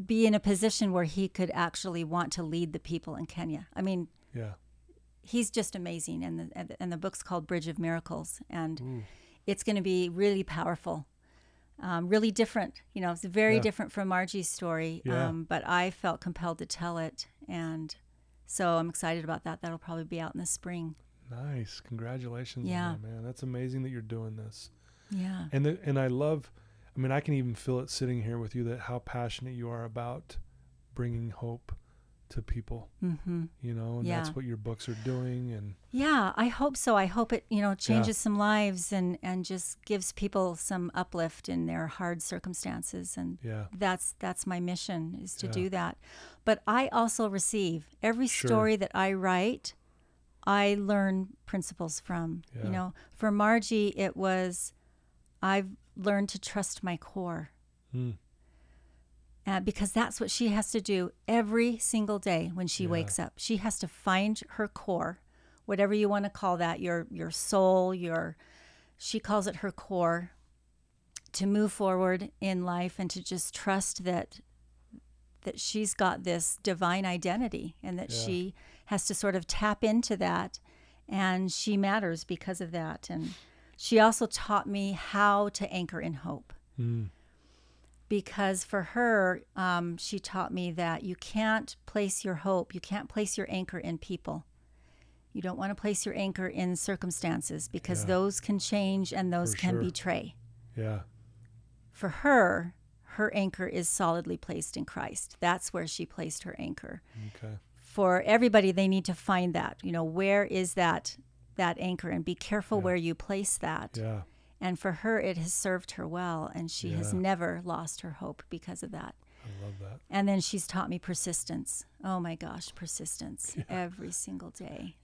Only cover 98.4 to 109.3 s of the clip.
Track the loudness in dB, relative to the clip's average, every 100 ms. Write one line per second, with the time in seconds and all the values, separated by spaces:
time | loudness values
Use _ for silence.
98.4 | 0 0 2 2 2 2 0 0 0 2
99.4 | 0 2 2 2 0 -2 -2 -2 -2 -12
100.4 | -20 -20 -12 -4 -2 -2 -6 -16 -20 -20
101.4 | -20 -20 -20 -20 -20 -6 -4 2 8 10
102.4 | 8 6 0 -8 -20 -20 -10 -2 0 2
103.4 | 0 0 -4 -2 0 2 2 2 0 -6
104.4 | -6 -6 -6 -6 -8 -6 -6 -6 -8 0
105.4 | 2 2 0 -4 -4 -6 -8 -6 -6 -6
106.4 | -8 -8 -8 -8 -10 -14 -14 -14 -12 -12
107.4 | -12 -12 -14 -20 -8 2 4 6 6 6
108.4 | 8 8 8 6 4 4 2 -2 0